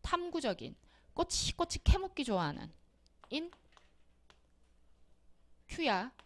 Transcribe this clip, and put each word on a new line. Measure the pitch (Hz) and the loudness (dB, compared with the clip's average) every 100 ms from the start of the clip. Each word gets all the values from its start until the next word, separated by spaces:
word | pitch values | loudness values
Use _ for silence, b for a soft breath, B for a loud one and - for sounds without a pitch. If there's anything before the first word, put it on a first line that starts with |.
탐구적인, | - 349 349 330 262 180 - - b b b | -2 -2 -2 -2 -2 -4 -8 -14 b b b
꼬치꼬치 | - 247 - - - 339 - | -4 -2 0 -2 -2 -2 4
캐묻기 | - 381 381 - | 6 6 4 -4
좋아하는. | 247 196 156 - 156 - - _ _ _ - | 0 0 0 -4 -12 -18 -20 _ _ _ -8
인, | 277 339 - - - - - - _ - - _ _ - - - - - - - - - - - | -6 -6 -14 -20 -20 -20 -20 -20 _ -20 -20 _ _ -20 -20 -20 -20 -20 -20 -20 -20 -20 -20 -12
큐야, | - 311 190 240 - | -2 0 0 -2 -12